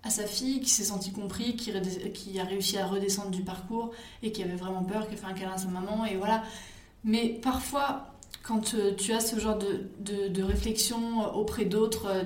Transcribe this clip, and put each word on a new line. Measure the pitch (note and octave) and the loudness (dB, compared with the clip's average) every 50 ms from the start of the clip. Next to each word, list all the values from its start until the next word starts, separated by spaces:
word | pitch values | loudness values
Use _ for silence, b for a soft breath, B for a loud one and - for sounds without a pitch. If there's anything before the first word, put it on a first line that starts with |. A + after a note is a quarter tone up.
| - | 0
à | A3 | 0
sa | A3 G#3 G#3 | 0 0 0
fille, | G#3 - - B3+ C4 C4+ B3+ | -2 -2 0 0 0 0 2
qui | - - | 4 4
s'est | - G#3 G3+ | 4 4 2
sentie | G3+ G3+ F#3 - F#3+ | 0 -2 -2 -4 -4
comprise, | F#3+ G#3 G3+ F#3+ F3 G3 A#3 A#3+ A#3 | -4 -4 -4 -4 -2 -2 0 0 0
qui | - - G#3 | -2 -4 -2
redé-, | F#3+ F#3+ F#3 F#3 F#3 F3+ - F#3 | -2 0 0 0 -2 -2 -4 -6
qui | - - - G3 F#3+ F#3+ | -6 -6 -10 -4 -2 -2
a | F#3 | -2
réussi | F#3 G3 G3 F#3+ - G#3 | 0 -2 0 0 0 0
à | G3 F#3+ | 0 0
redescendre | F#3 G3 G3 G3 G3 F#3+ G3+ G3+ F#3+ | 0 0 0 2 0 0 0 0 -2
du | F#3 F#3 F#3+ | -2 -2 -2
parcours, | F#3 F#3 - - - A3+ A#3 A#3 A#3 B B B B B B A#3 | -4 -6 -8 -8 -6 -4 -4 -4 -4 B B B B B B -6
et | G#3+ | -4
qui | - F#3+ F#3 | -4 -2 -4
avait | F3 F3+ | -4 -4
vraiment | F3+ F#3 F#3 F#3+ F#3 F3+ | -4 -4 -4 -2 -2 -2
peur, | F#3 G#3 A3 A3 | -2 -2 -2 -2
qui | G#3+ G#3 | -4 -6
a | |
fait | - - | -8 -8
un | F#3+ F#3+ | -8 -6
câlin | F#3+ F#3+ F#3 F#3 | -4 -4 -4 -4
à | |
sa | F#3+ - F#3 | -4 -4 -4
maman, | F3+ F3+ F#3 G3+ G#3+ A3 A3+ | -4 -4 -2 -2 -2 -2 0
et | G#3 F#3+ | 0 0
voilà. | F#3 G3+ G#3+ A3 A3 B B B B B B B B B B B - - | 0 2 2 2 2 B B B B B B B B B B B -4 2
Mais | G#3+ G#3+ A3+ A#3 - - - | 4 4 6 4 2 0 2
parfois, | - C4 B3+ C4 - - C#4+ C#4+ C#4 C#4 - - - - - - - - - - - | 0 2 2 2 -2 0 2 2 2 2 0 -2 -6 -10 -16 -18 -18 -18 -16 -14 -4
quand, | - A3 G#3+ - - A#3+ | 0 0 2 2 2 2
euh, | A3 G3 G3 F#3+ | 4 4 4 2
tu | - - A#3 A3 | 2 2 2 2
as | A3+ | 2
ce | A3+ - - G#3+ | 2 2 0 2
genre | A3 A3 G#3 | 2 2 2
de, | G3 G3 G3 F3 - - - - - | 2 2 0 0 -2 -2 -8 -8 -8
de, | G3+ G3+ G3+ G3 G3 G3 | -6 -4 0 0 0 2
de | F3 F#3+ F#3+ | 2 2 4
réflexion | F#3+ F#3+ - - A3+ A3 A3 - - A#3 A3+ A#3 A#3 A#3 A3+ G#3 - - | 4 4 4 4 2 2 2 2 2 2 0 0 2 2 2 2 2 2
auprès | G3+ G#3+ - - - G#3 | 0 0 0 0 0 2
d'autres, | F3+ G3 G#3+ A3 A3 - - - | 4 6 4 4 4 2 -2 0
euh, | G3 F#3+ F#3+ F3+ | 0 2 2 0